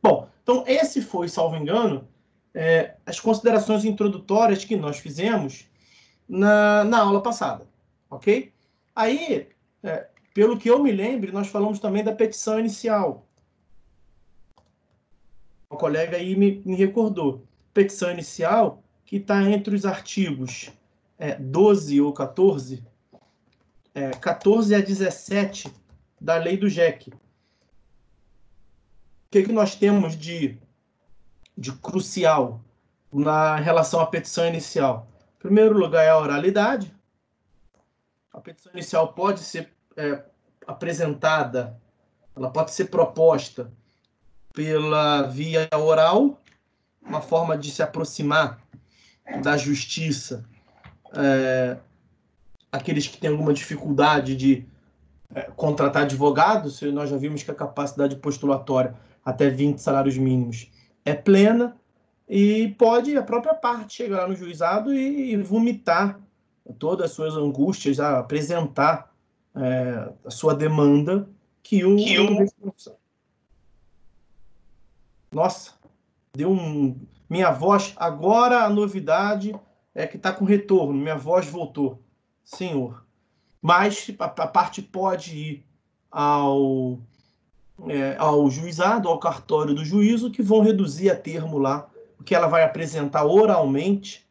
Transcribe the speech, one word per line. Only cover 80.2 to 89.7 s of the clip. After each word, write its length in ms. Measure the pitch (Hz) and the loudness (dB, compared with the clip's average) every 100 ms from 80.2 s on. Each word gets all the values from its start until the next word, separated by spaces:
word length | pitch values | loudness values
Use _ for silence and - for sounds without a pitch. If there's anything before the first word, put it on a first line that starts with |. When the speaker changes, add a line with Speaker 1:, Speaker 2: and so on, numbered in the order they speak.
| 190 | -6
Speaker 1:
com 140 | 190 196 | -2 2
retorno, 480 | 202 202 190 147 | 2 4 2 2
minha 220 | 139 147 151 | -2 -4 -6
voz 300 | 135 180 160 | 0 0 0
voltou. 560 | 165 165 - 135 127 _ _ _ _ | -8 -10 -4 -4 -4 _ _ _ _
Senhor. 640 | _ - 185 147 120 - _ _ _ _ _ _ | _ -10 -6 -4 -6 -10 _ _ _ _ _ _
Mas 500 | 156 175 202 208 - 202 | 2 4 4 -2 -12 -8
a, 60 | |
a 220 | 175 - 160 | -8 -6 -2
parte 340 | 180 180 - | 0 0 -4
pode 560 | - 185 190 180 - 156 | -14 -6 -4 -4 -8 -12
ir 300 | 156 139 _ _ _ _ _ | -12 -12 _ _ _ _ _
ao, 880 | - 147 147 143 139 135 135 127 123 117 _ _ _ _ _ _ _ 165 | -4 0 2 2 2 2 0 -4 -8 -14 _ _ _ _ _ _ _ -8
é, 280 | 143 135 135 | -4 -4 -2
ao 340 | 156 147 143 | 0 4 2
juizado, 560 | 131 165 160 180 233 175 | 0 -8 -2 0 2 0
ao 120 | 165 | 0
cartório 560 | 170 - - 156 151 | -2 -6 -2 -2 0